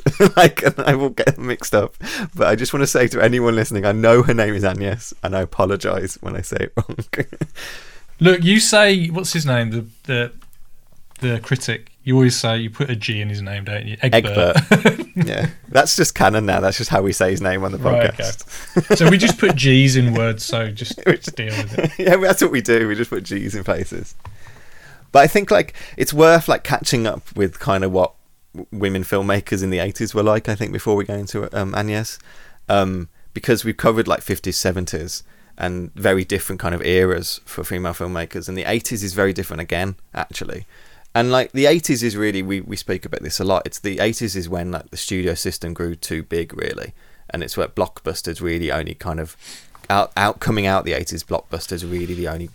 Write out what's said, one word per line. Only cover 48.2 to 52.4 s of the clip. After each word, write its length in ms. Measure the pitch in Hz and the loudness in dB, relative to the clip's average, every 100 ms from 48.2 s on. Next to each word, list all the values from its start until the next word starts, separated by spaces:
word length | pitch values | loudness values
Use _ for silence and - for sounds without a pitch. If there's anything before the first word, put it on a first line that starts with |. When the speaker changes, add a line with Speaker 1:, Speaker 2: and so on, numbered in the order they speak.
| - 82 | -8 -6
Speaker 1:
really 280 | 85 82 80 | -4 -4 -4
only 220 | 71 76 | -4 -6
kind 260 | - 90 80 | -10 -8 -8
of 160 | 78 - - - - - - | -10 -14 -20 -20 -20 -14 -2
out, 240 | 98 - | 0 0
out, 260 | - 101 - | 0 0 0
coming 260 | - 110 98 | -2 0 2
out 180 | 95 | 0
the 80 | 87 | 0
eighties, 320 | 73 85 82 | -4 -6 -10
blockbusters 580 | - 87 - 82 - 87 | -6 -6 -6 -10 -8 -8
are 40 | 87 | -6
really 260 | 90 87 | -6 -6
the 160 | 87 85 | -6 -6
only 220 | 82 | -6